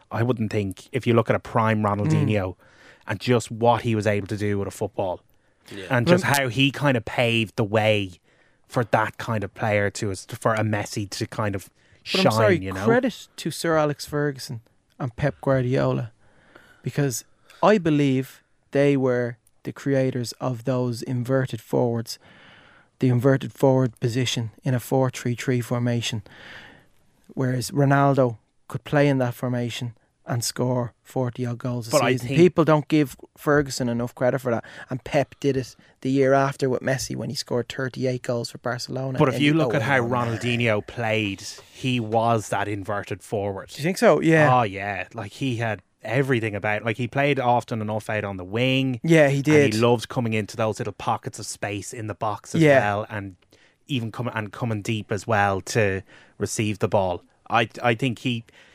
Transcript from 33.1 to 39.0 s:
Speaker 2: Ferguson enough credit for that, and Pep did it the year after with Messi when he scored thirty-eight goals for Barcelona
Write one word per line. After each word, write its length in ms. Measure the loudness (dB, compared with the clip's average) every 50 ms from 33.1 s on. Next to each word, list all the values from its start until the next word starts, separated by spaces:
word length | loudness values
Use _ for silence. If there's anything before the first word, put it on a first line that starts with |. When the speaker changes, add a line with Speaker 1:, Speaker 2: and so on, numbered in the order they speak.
| -2 -12 -20 -20 _ -6
Speaker 2:
Ferguson 520 | 0 2 2 2 2 0 -2 -4 -2 -2
enough 260 | -2 -2 -4 -6 -4
credit 240 | 0 0 0 0 0
for 120 | 0 -2
that, 120 | -2 -2 -4 -6 -16 -18 -12 -10
and 140 | -10 -10 -6
Pep 320 | -2 0 0 0 0 -4 -4
did 160 | -2 -2 0 -2
it 180 | -4 -8 -10 _ _ _ _ _
the 80 | -4 0
year 240 | 2 4 4 6 4
after 360 | 4 4 2 0 -2 -2 -2
with 120 | -2 -2
Messi 340 | -2 -2 -2 -2 -4 -6 -8
when 140 | -8 -8 -8
he 60 | -8
scored 320 | -8 -6 -4 -4 -4 -4 -4
thirty-eight 520 | -6 -8 -6 -6 -6 -4 -4 -4 -4 -4 -4
goals 260 | -4 -4 -4 -6 -8
for 60 | -10 -10
Barcelona 600 | -8 -6 -6 -6 -8 -8 -8 -6